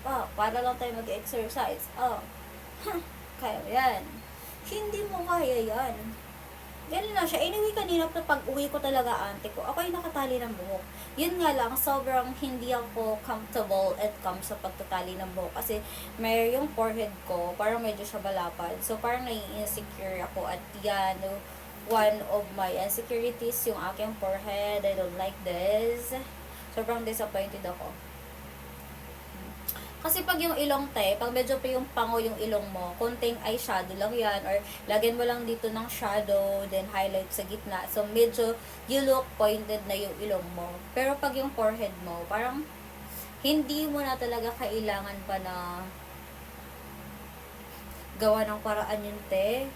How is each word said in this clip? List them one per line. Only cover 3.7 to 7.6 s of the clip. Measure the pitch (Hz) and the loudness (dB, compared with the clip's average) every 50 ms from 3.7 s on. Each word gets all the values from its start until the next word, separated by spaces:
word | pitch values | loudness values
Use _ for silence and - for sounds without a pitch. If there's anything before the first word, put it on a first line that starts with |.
yan. | 226 254 262 254 214 190 - - - - - - - - - - - - - - | 4 6 6 6 4 2 -4 -6 -10 -12 -12 -14 -14 -12 -12 -12 -12 -12 -8 -6
Hindi | 392 427 427 415 415 403 415 403 | -4 -2 -2 -2 -2 -2 -2 -2
mo | 381 359 349 | -2 -2 0
kaya | - - 349 302 254 247 233 226 | 2 2 4 4 4 2 2 2
yan. | 214 214 247 262 254 - 208 214 226 220 - - - - - - - - - - - - - - | 0 0 0 0 -2 -2 -6 -8 -8 -10 -10 -12 -14 -14 -14 -14 -14 -14 -14 -14 -14 -14 -14 -8
Ganun | - 320 381 415 427 415 | -2 -2 0 0 2 2
lang | 381 349 | 2 2
siya. | 320 - - | 4 4 2
Anyway, | 302 349 392 427 | 2 2 4 4